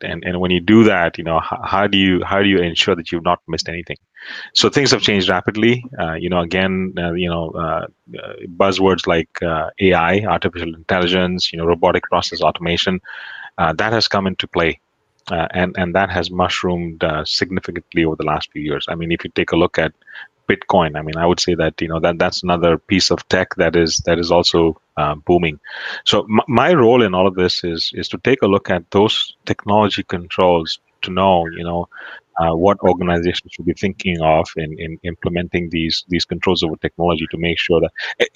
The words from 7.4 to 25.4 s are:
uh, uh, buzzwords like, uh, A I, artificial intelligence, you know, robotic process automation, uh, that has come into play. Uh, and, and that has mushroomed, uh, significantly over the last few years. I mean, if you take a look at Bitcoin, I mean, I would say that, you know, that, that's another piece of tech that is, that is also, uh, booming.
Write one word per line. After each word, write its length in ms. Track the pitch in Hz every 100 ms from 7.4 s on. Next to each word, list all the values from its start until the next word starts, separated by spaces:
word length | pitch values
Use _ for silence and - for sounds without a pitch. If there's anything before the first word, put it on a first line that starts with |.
| 82
uh, 360 | 87 80 82 85 _ - -
uh, 160 | - - - 85
buzzwords 520 | 98 95 95 90 92
like, 340 | 82 80 -
uh, 300 | 85 80 80 -
A 120 | 95
I, 300 | 87 85 98 107
artificial 480 | 85 92 85 82 82
intelligence, 760 | - 95 87 92 90 90 -
you 60 | 82
know, 80 | 85
robotic 380 | 85 90 87
process 380 | - 90 - 87
automation, 600 | 78 - 85 87 98 92 - - - - - -
uh, 160 | 82
that 180 | 80 110
has 160 | 113 -
come 200 | 101 95
into 200 | 92 -
play. 320 | 90 82 - _ _ _ _ -
Uh, 160 | 85 82
and, 220 | 90 90 95
and 180 | 87 92
that 140 | 95
has 200 | 92 85
mushroomed, 720 | 90 90 - 92 87 85 80
uh, 220 | 85 82
significantly 800 | - - 90 90 - 85 - 85
over 140 | 80 78
the 80 | 76
last 260 | 76 -
few 100 | 78
years. 240 | 76 71 -
I 60 | 85
mean, 140 | 82
if 140 | 85
you 80 | 85
take 200 | - 87
a 20 | 85
look 240 | 90 -
at 140 | 80 - _ - - _ -
Bitcoin, 480 | 98 - 95 160 76
I 40 |
mean, 140 | 78 80
I 100 | 85
would 140 | 87
say 160 | - 82
that, 240 | 80 -
you 80 | 82
know, 140 | 82
that, 180 | 87 87
that's 240 | 92 -
another 340 | 90 87 85 78
piece 320 | - 95 -
of 160 | 90 -
tech 260 | 92 92 -
that 180 | 85 85
is, 200 | 82 85 87
that 140 | 85
is 120 | 85
also, 500 | 87 85 85 82 80 _ -
uh, 180 | 76 76
booming. 460 | 82 87